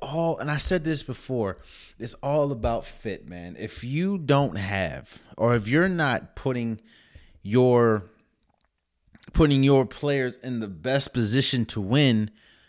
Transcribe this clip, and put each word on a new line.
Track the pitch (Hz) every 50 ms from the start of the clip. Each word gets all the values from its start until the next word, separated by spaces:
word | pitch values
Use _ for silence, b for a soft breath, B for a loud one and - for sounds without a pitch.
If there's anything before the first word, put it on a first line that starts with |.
all, | - 135 143 165 165 165 160 -
and | 117 147
I | 151
said | 143 - - 185 180 151
this | 160 156 143 -
before, | - 127 - - - 131 123 107 95 90 - B B B B B B B
it's | B - 135 -
all | - - 139 147 151 147 143
about | 139 117 110 120 117 110 -
fit, | - - - - 110 92 - -
man. | - 90 87 87 90 90
If | - 104 107 - - -
you | 120 139 156 180 196 202
don't | 185 156 131 143 139 143 123 -
have, | 101 98 95 101 95 92 78 65 65 - - - - - - -
or | - 101 120 120
if | 120 101
you're | 107 127 156 175 190
not | 180 170 156 135 120 - - - -
putting | - - 135 127 123 117 117 113 107 b b b b b b b b b b b b
your, | - 98 107 123 127 127 123 120 120 117 110 104 90 87 _ _ _ _ _ _ _ _ _ _ _ _ _ _ _ _ _ _ _ _ _ - - - -
putting | - 160 147 143 135 135
your | 139 139 135 127
players | 131 - - - 143 143 139 131 123 113
in | - - 131 123 117
the | 110 98
best | 95 78 80 127 135 143 139 - -
position | 127 113 101 110 139 127 - - 123 110
to | - - 113
win, | 98 92 120 147 147 131 113 107 107 107 b b b b b b b